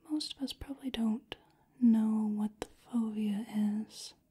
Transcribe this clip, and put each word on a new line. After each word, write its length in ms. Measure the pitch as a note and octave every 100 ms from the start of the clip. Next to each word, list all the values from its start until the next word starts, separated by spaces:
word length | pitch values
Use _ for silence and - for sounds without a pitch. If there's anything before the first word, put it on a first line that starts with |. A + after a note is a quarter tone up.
| -
Most 260 | D4+ D4+ -
of 80 |
us 100 | C4
probably 360 | - - C4+ C#4
don't 460 | A#3+ A3+ G#3+ - - _ _ _ _
know 500 | B3 A3 A3 A3 G#3+
what 180 | G#3 G#3+ G#3+
the 60 | - - -
fovea 540 | A#3+ A3 G#3+ G#3+ G3+ A3 G#3+ G#3 G#3 A3
is 260 | - - - _